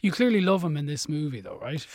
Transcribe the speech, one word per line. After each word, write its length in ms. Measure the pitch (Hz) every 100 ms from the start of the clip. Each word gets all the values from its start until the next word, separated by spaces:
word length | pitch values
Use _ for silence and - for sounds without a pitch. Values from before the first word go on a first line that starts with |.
You 100 | 196
clearly 300 | 165 247 214
love 220 | 185 190
him 140 | 170 147
in 100 | 143
this 200 | 147 -
movie, 340 | 151 147 120
though, 180 | 92 -
right? 240 | 123 151 -